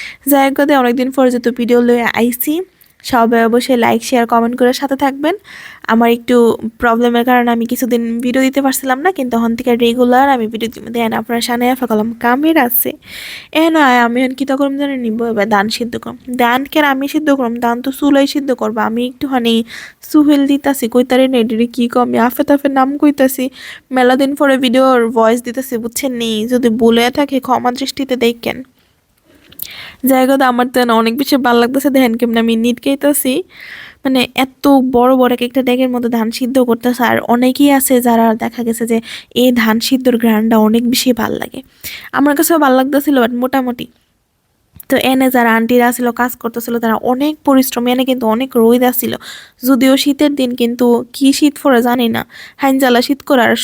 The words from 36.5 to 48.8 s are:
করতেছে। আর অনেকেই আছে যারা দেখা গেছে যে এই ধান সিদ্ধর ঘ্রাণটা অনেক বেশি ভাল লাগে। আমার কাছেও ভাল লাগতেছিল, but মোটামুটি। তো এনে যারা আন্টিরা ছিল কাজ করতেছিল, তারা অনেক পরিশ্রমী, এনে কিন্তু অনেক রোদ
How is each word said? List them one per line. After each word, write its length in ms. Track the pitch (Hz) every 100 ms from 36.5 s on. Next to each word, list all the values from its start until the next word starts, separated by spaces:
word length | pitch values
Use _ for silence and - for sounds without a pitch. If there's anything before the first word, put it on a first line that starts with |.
| 269 240
করতেছে। 340 | 233 247 247
আর 140 | 226 226 -
অনেকেই 360 | 240 254 262 285 269
আছে 160 | 262 254 240
যারা 180 | 226 226 220
দেখা 180 | 226 233 226
গেছে 160 | 226 233
যে 60 | 226 - - - -
এই 80 | 254 247
ধান 140 | 220 220 -
সিদ্ধর 280 | 262 254 233
ঘ্রাণটা 320 | 226 214 220 226 214
অনেক 160 | 226 240
বেশি 160 | 254 262 233
ভাল 100 | 214 -
লাগে। 180 | - 262 262 _ - - - -
আমার 160 | 285 285
কাছেও 220 | 320 339
ভাল 140 | 285 254
লাগতেছিল, 360 | 262 285 285 269
but 100 | 226 240
মোটামুটি। 420 | 254 269 254 240 - _ _ _ _ _ _ _ _ - -
তো 60 | 262 254
এনে 160 | 262 262 254
যারা 140 | 233 226
আন্টিরা 300 | 226 247 240 247
ছিল 100 | 240 240
কাজ 100 | 247 -
করতেছিল, 340 | 226 233 233 233
তারা 120 | 226 220 -
অনেক 220 | 254 294 302 -
পরিশ্রমী, 420 | 269 262 247 240
এনে 120 | 254 262
কিন্তু 160 | 254 226
অনেক 160 | 220 262 247
রোদ 200 | 226 247